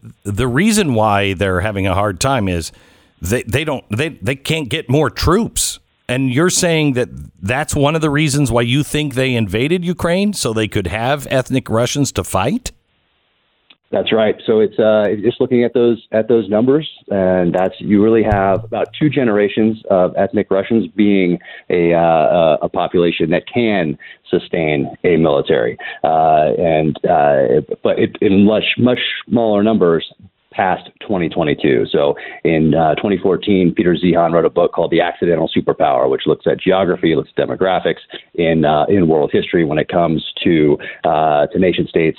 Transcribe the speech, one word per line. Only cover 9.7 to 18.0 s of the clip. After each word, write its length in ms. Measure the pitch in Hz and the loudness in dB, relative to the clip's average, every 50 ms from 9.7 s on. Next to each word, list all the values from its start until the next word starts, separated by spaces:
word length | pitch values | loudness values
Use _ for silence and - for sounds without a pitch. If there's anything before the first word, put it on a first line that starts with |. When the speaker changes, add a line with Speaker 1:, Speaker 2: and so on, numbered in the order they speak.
| 175 185 | -2 -2
Speaker 1:
Ukraine, 520 | 170 175 175 - - 170 170 190 202 208 196 | -2 -4 -4 -4 -2 -2 0 0 0 -2 -2
so 180 | - - 123 | -4 -4 -4
they 160 | 110 110 110 98 | -2 -2 -2 -2
could 200 | - - 95 87 | -2 -4 -4 -4
have 380 | 101 110 117 127 147 147 131 - | -4 -4 -2 -2 -4 -4 -4 -2
ethnic 400 | - 131 123 - 131 131 - - | -2 -2 -2 -2 -4 -4 -2 -2
Russians 420 | 110 113 123 - - 147 135 - | -2 0 0 -2 -2 -2 -2 -2
to 120 | - 104 90 | -2 -4 -6
fight? 460 | - - 92 98 131 202 254 - - - _ _ _ _ _ _ _ _ _ _ _ _ _ _ _ _ _ _ _ _ _ _ _ | -2 -2 -2 0 0 -2 -4 -6 -10 -14 _ _ _ _ _ _ _ _ _ _ _ _ _ _ _ _ _ _ _ _ _ _ _
Speaker 2:
That's 200 | - 98 95 - | -6 -4 -2 0
right. 220 | 113 110 110 104 92 - - | 0 0 2 0 -2 -2 -2
So 160 | - 113 110 | 0 2 2
it's, 180 | 107 98 - - | 2 0 0 0
uh, 280 | 110 107 107 107 104 101 107 107 | 2 2 2 2 2 0 -2 -2
just 180 | 95 120 - - | -2 -4 -2 -2
looking 240 | 127 127 127 120 120 | -2 0 2 2 2
at 80 | 110 | 2
those, 340 | - 123 120 120 117 110 - _ | 0 2 2 2 0 -2 -4 _
at 160 | - 110 110 - | -2 -2 2 2
those 220 | 120 113 104 95 | 2 2 2 0
numbers, 400 | 104 107 120 127 139 160 156 - - - _ - | 0 2 2 2 2 0 0 -6 -12 -20 _ -4
and 460 | 101 98 92 92 92 92 90 87 - | -2 0 2 2 2 2 2 0 0
that's, 220 | 90 92 92 - - | 0 -2 -2 -4 -6
you 240 | - 87 104 101 | -2 0 2 4